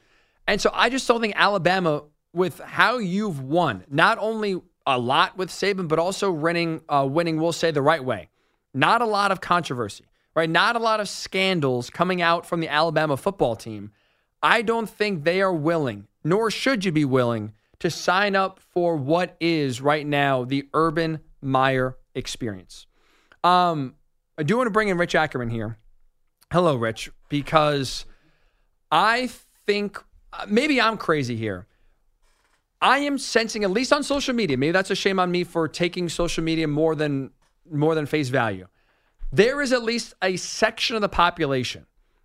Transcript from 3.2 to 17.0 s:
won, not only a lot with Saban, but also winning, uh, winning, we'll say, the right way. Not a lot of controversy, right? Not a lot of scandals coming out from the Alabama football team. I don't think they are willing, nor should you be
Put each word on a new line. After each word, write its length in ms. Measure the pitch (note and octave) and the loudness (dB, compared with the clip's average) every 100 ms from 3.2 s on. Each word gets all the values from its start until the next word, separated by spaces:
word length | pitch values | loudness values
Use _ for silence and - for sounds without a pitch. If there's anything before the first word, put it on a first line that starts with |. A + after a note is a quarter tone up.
| G#3+ C#3+ | -2 -6
won, 440 | C3 E3 D#3+ F#2+ F#2 | -2 0 0 -2 -4
not 280 | C#3+ F#3 A3 | 4 4 4
only 420 | G#3+ A3 G#3 F#3 - _ - | -2 -4 -4 -6 -8 _ -2
a 140 | B2+ | 0
lot 380 | A#2+ D3 F#3 F#3 | 2 2 2 -2
with 100 | F3+ | -8
Saban, 400 | - F#3+ F#3+ E3+ | -4 -2 -2 -2
but 120 | D#3 | 0
also 340 | F3 G3 G3+ | -2 -2 -4
winning, 480 | D#3+ E3 E3+ E3 D#3+ - | -2 -2 0 -2 -6 -2
uh, 180 | D3 C#3 | -2 0
winning, 300 | D3+ E3+ D#3+ | 0 -2 -2
we'll 140 | E3 | -2
say, 180 | E3 E3 | 0 -2
the 100 | D3 | 2
right 220 | C#3 D#3+ | 2 2
way. 240 | B2+ G#2+ D#2 _ _ _ _ | 0 -6 -8 _ _ _ _
Not 280 | C3 D#3 A3+ | 2 4 4
a 40 | A#3 | 2
lot 260 | G3+ G3+ | 0 0
of 80 | F#3 | -2
controversy, 640 | - F3 D#3 B2+ G#2 - - _ _ D#3 | 0 -2 0 -4 -6 -8 -20 _ _ -2
right? 140 | E3 | 2
Not 260 | E3+ G3+ A#3 | 4 2 2
a 40 | |
lot 200 | A3+ G#3+ | 0 0
of 80 | G3 | -2
scandals 800 | - - F#3+ F#3+ F3+ C#3 B2 B2 | -10 -6 -2 0 0 0 -2 -4
coming 320 | - F3+ F3+ | -4 -2 2
out 240 | E3+ E3+ - | 2 2 -2
from 140 | E3+ | -4
the 80 | D#3 | 0
Alabama 480 | D3 E3 D#3 D#3 C3+ | 0 2 2 0 0
football 400 | G3+ G3 C3+ A2+ | -2 0 0 0
team. 380 | A#2 G#2+ G#2 - _ _ _ _ | -8 -12 -14 -18 _ _ _ _
I 200 | D3+ A3 | 2 4
don't 260 | A3 A#3 G#3+ | 2 -2 -4
think 340 | - G#3 F3+ | -2 -2 0
they 160 | D#3 F#3 | 0 2
are 100 | G3 | 0
willing, 540 | E3+ D3 E3+ C3+ G2+ G#2 _ | 0 0 0 -2 -4 -12 _
nor 260 | D3+ G3 A3+ | 0 0 0
should 340 | - C4 B3+ | 0 0 0
you 80 | F#3+ | 0
be 140 | D#3 | 0